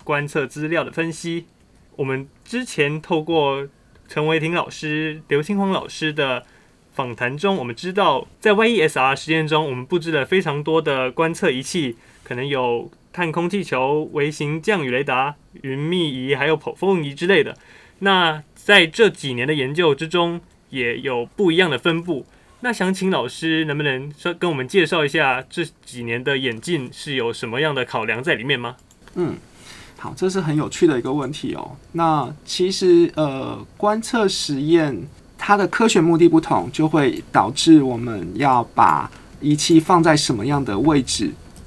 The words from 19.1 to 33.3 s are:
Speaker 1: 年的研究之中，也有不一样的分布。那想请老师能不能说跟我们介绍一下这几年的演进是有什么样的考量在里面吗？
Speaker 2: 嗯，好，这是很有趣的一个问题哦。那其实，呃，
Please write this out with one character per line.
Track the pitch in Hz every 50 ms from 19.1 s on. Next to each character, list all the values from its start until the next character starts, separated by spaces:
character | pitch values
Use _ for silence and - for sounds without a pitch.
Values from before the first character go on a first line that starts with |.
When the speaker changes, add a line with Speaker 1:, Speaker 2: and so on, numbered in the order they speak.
| - - - 139 123
Speaker 1:
年 | 120 123 139
的 | 156
研 | 147 131 131 143
究 | 165 180 160 139
之 | 135 165 160
中， | 165 175 175 170 170 175 - - _ _ _ -
也 | - 135 123 120 117 117
有 | 131 135 127 120 120 - -
不 | - 208 175
一 | 165 170
样 | 185 170
的 | 135 123
分 | - 175 165 165
布。 | 170 180 165 131 - _ _ - _ _ - -
那 | - 247 226
想 | - 185 185
请 | 190 190 185 190
老 | 180 147 120 127
师 | - - 160 160 160 156 160
能 | 156 143 147
不 | 151
能 | 143 131 131 135 147 147 -
说 | - 175 170
跟 | - - 175
我 | 160
们 | 135 - 127
介 | - 196 165
绍 | 147 190 170 151
一 | 139
下 | 143 160 151 135 123 127 131 -
这 | - 175 165 151 - _ _
几 | - - 123 120
年 | 117 117 123 127
的 | 143 139
演 | 135 131 127 113 110
进 | - 165 175 151 127 -
是 | - - - 151 143
有 | 131 113 117
什 | 120 - - 117
么 | 110 123
样 | 123 156 143
的 | 135 120
考 | - - 123 110
量 | 113 110 117 131
在 | 170 151
里 | 107 113
面 | 135 143 123
吗？ | 120 120 127 - _ _ _ _ - - -
Speaker 2:
嗯， | 180 180 139 87 - - - - - - - - - - - - -
好， | - - - -
这 | 180 190
是 | 185 196
很 | 170 151 147
有 | 151 135 98
趣 | - - 180 160
的 | 143 123
一 |
个 | 117 131 131
问 | 147 139 127
题 | 147 - - 131 -
哦。 | - - - - - - -
那 | - 165 170 165 156 147 131 131 147 - -
其 | - - - 180 190
实， | 190 - 196 185 175 170 170 - -
呃， | 156 156 143